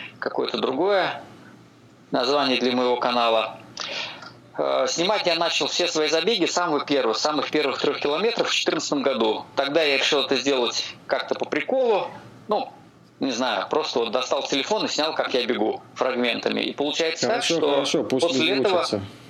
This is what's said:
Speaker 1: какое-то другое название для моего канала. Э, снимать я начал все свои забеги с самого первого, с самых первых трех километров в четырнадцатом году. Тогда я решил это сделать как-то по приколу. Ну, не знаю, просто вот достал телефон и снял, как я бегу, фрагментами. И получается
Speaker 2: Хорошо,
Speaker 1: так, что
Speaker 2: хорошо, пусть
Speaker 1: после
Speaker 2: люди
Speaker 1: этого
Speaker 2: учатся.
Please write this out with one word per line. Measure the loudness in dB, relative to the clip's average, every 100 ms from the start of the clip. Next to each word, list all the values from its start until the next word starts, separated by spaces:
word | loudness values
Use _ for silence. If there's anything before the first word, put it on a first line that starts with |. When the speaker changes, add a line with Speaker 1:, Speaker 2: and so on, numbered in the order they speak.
| -16 -8
Speaker 1:
какое-то | -6 -2 -2 -2
другое | -2 0 2 2 0 -4 -12 -20 -20 -20 -20 -20 -20 -20 -4
название | -2 2 2 2 2
для | 2
моего | 2 2 2
канала. | 2 2 4 4 0 -6 -16 -10 -8 -6 -8 -10 -16 -18 -14 -4
Э, | 0 2 0
снимать | 0 0 0 0
я | 0
начал | 0 0 -2
все | 0 0
свои | 0 2
забеги | 2 2 2
с | 2
самого | 2 0 0
первого, | 0 0 2
с | 0
самых | 0 0 0
первых | 0 0 0
трех | -2 0
километров | -2 0 0 0 0
в |
четырнадцатом | 0 0 -2 -2 0
году. | 0 2 2 0 -4
Тогда | -4 0 2
я | 2 2
решил | 2 2
это | 2 0
сделать | 2 2 0 -2 -6 -10 -4
как-то | -4 -2 -4
по | -2
приколу. | -2 0 0 2 2 0 -10 -18 -20 -4
Ну, | -2 -2 -10 -20 -20 -20 -4
не | -4
знаю, | 0 -2 -2 0
просто | 0 0 0
вот | 0
достал | -2 0 -2
телефон | 0 -2 0 0 0
и |
снял, | -2 -2
как | 0 0
я | 0 0
бегу, | 0 0 -2 -8
фрагментами. | -4 -2 0 0 0 -2 -2
И | -2
получается | -2 -4 0 -2 0 0
Speaker 2:
Хорошо, | 0 0
Speaker 1:
так, | 2
что | 2
Speaker 2:
хорошо, | 2 2 0
пусть | 2 2 2
Speaker 1:
после | 2
Speaker 2:
люди | 2 2
Speaker 1:
этого | 2 2
Speaker 2:
учатся. | 2 -2 -4 -12 -20